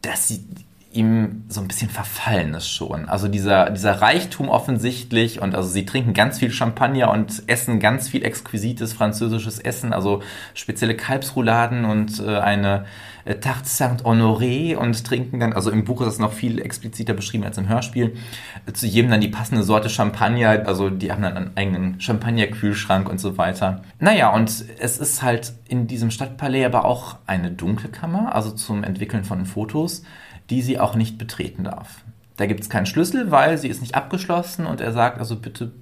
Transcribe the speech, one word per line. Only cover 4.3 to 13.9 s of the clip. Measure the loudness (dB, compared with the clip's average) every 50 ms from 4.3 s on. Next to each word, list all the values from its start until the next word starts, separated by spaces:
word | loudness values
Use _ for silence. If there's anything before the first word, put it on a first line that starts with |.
| -6 -4 0 2
offensichtlich | 2 2 2 2 -2 0 0 -2 -2 -4 -6 0 2 2 2 2 0 -2
und | -2 -2 0
also | 0 -2 0
sie | 0 -2 -2
trinken | 0 -2 0 0 2 4
ganz | 4 4 2 2 0
viel | -2 0
Champagner | 0 0 0 0 2 2 2 2 4 4 4 4
und | 4 4 2 -2 -4 -10 -2
essen | -2 -2 0 0 0 0 4
ganz | 4 4 2 2 -2 -2
viel | -4 -2 -2
exquisites | -2 -6 -6 -10 -6 -6 -4 -2 -2 -4 -4 -6 -6 -2
französisches | 0 0 0 0 0 0 0 0 0 -2 -4 -6 -2
Essen, | -2 -2 -2 -2 -2 -2 -2
also | 0 2 0 0 0 -2 -8 -14 -14 -16 -14 -14
spezielle | -12 -8 -6 -4 0 0 0 0 0
Kalbsrouladen | -2 -2 -2 -2 -2 -4 -2 0 2 4 4 4 4 2 2 0 0
und, | 2 2 2 0 0 -2 -4
äh, | -2 -2 0 2
eine, | 2 2 2 2 2 2 2 0 -2 -6 -16 -18 -18 -18 -20 -16 -6
äh, | -6 -6
Tarte | -2 -2 -2 -2 -2 -4 -4
Saint-Honoré | -2 0 2 2